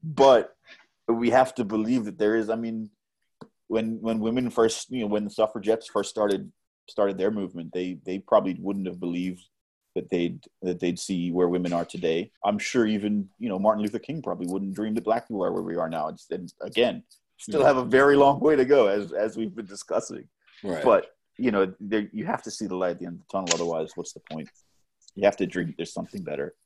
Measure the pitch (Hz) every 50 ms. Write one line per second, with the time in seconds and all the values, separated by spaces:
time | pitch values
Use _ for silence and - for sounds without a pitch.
0 | - 160 151 135 139 135 131 113 95 - _ _ _ _ - _ _ _ _ _
1 | _ - 117 117 120 117 113 131 131 131 - - 117 98 110 110 110 110 127 127
2 | 107 104 95 - 110 104 110 117 110 104 113 117 117 113 113 110 110 104 _ _
3 | _ _ _ _ _ _ _ _ - _ _ _ _ _ 110 113 110 113 113 110
4 | 104 113 113 113 107 113 113 127 127 120 - - 113 113 113 - - _ 127 127
5 | 113 104 104 104 104 101 - - 110 107 - 113 95 107 110 113 - - - 107
6 | 98 - - 110 107 104 98 95 98 - _ _ _ _ _ _ _ - - -
7 | 104 98 98 92 92 104 107 107 98 90 - 85 82 82 - 90 90 90 90 78
8 | _ 92 92 98 - - 113 107 101 95 90 - 92 95 101 98 95 92 87 90
9 | 92 87 87 90 90 92 90 87 - _ _ _ _ _ _ _ _ _ _ 92
10 | 90 - - 87 87 87 - - _ - _ _ - 90 90 87 - 87 87 87
11 | - - 98 87 85 90 85 90 90 87 90 90 90 87 85 85 85 - - 98
12 | 87 - 80 85 110 110 _ _ - 202 104 104 - - - 131 113 110 110 101
13 | 101 104 104 104 98 95 _ _ 113 120 95 95 98 107 110 107 104 104 - -
14 | - - 147 165 - - 90 87 90 87 92 98 98 98 95 98 107 110 107 113
15 | - 107 110 120 - _ 113 98 90 90 92 92 92 92 87 87 82 82 82 80
16 | 76 78 - - - _ 82 92 87 85 - _ - - - 107 120 120 85 80
17 | - _ _ _ _ _ _ _ - - 107 151 135 139 139 131 123 120 113 131
18 | 139 143 143 139 139 139 139 139 - 151 156 135 127 123 143 139 117 98 98 104
19 | 101 87 - 87 107 110 107 113 113 104 92 110 107 92 98 101 - _ - 107
20 | - - - - - _ _ _ _ _ _ - - 196 175 156 147 127 214 -
21 | - - _ _ _ _ _ - 120 123 107 101 95 92 92 _ 104 101 107 110
22 | 104 101 - 107 - 175 226 - - 110 - - 110 98 92 90 92 90 87 85
23 | 90 87 85 85 _ _ - 98 95 87 85 85 85 85 85 80 80 78 - -
24 | 85 - - - _ - 80 80 76 - _ _ _ _ _ _ _ _ _ _
25 | _ - _ 95 104 101 98 - 98 87 - 92 85 82 - - 85 - - 95
26 | 87 - - 101 90 78 73 69 71 - - _ _